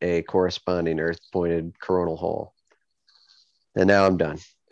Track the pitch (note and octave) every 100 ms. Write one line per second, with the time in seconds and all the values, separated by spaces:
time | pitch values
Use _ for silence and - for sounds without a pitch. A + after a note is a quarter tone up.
0 | F2+ E2+ E2+ F#2+ F#2 - - F2+ E2 D#2+
1 | D#2+ E2 _ G2 F2 E2+ E2 - - F#2
2 | F2 E2 F2 E2 - _ _ _ _ _
3 | _ _ _ _ _ _ _ - F#2+ G2+
4 | F#2+ F#2 D#2 D#2+ - _ _